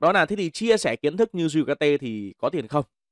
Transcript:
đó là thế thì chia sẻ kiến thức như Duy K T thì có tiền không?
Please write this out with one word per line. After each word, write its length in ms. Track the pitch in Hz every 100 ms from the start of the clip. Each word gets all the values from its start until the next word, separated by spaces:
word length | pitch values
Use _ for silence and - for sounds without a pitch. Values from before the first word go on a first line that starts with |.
đó 120 | 160
là 140 | 196 160
thế 100 | 202
thì 140 | 170
chia 260 | - 226 220
sẻ 200 | 143 113
kiến 200 | 147 180
thức 180 | 226
như 140 | 180 165
Duy 140 | 151
K 160 | 139 143
T 60 | 151 143
thì 340 | 127 107 98 -
có 120 | 151
tiền 180 | 160 113
không? 160 | 147 127 _ _